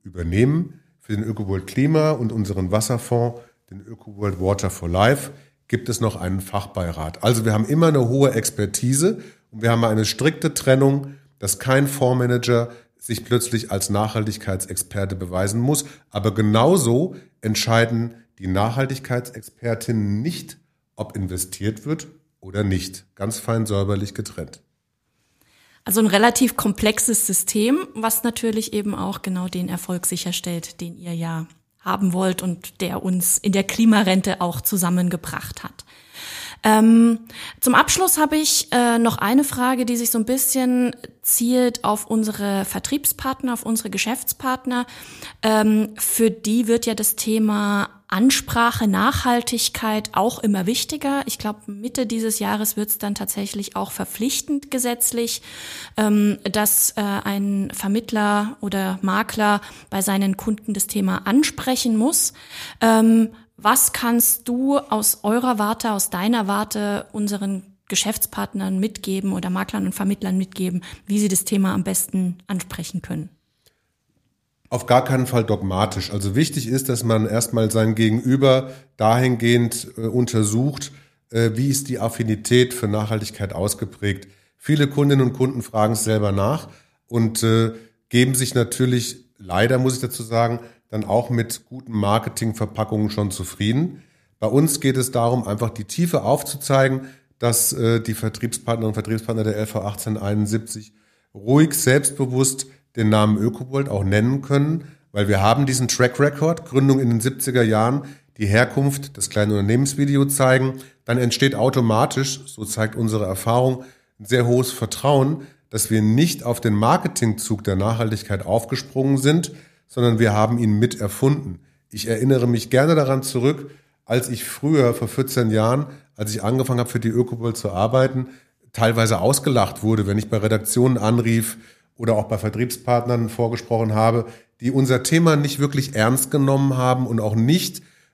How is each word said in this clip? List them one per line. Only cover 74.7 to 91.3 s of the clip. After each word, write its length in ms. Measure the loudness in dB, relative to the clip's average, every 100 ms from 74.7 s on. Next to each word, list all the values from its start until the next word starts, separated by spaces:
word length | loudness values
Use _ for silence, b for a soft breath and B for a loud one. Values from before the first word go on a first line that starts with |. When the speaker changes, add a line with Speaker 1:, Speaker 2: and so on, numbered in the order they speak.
| -6 4
Speaker 1:
gar 180 | 4
keinen 240 | 4 0 2
Fall 180 | 0 0
dogmatisch. 640 | -2 0 0 0 -2 -6
Also 240 | -4 -2 0
wichtig 320 | 0 -2 -2
ist, 220 | -2 -2
dass 140 | -2
man 220 | 2 2 2
erstmal 460 | 0 0 0 2
sein 240 | 2 2 4
Gegenüber 720 | 2 2 2 4 4 4 0 B B 0
dahingehend, 920 | 2 4 2 2 4 4 4 -2 -10 -8
äh, 40 |
untersucht, 880 | -2 0 0 2 2 2 0 -4 -12 b b b _
äh, 200 | 0 0 0
wie 140 | 0
ist 180 | -2 -4
die 120 | -4
Affinität 760 | -4 -4 -2 -2 2 4 4 0
für 120 | -2
Nachhaltigkeit 640 | -2 -2 -4 -6 -8 -8
ausgeprägt. 720 | -2 -4 -4 -8 -6 -4 -4 -8 b b b
Viele 300 | -2 2 2
Kundinnen 380 | 2 4 4 4
und 80 |
Kunden 300 | 2 -2 -2
fragen 300 | -4 0 2
es 100 | 2
selber 280 | 0 0 2
nach 360 | 0 0 -2 -6 B B B -6
und, 340 | 0 0 2
äh, 300 | 2 4 2 B B B 0
geben 260 | 4 4 2
sich 180 | 0
natürlich, 720 | 0 0 0 0 0 -2 -10 _ _
leider 400 | -4 0 2 4
muss 160 | 2 0
ich 60 |
dazu 200 | -6 -8
sagen, 380 | -4 0 0 -2 B B -10
dann 160 | -8 0
auch 240 | 0
mit 360 | 0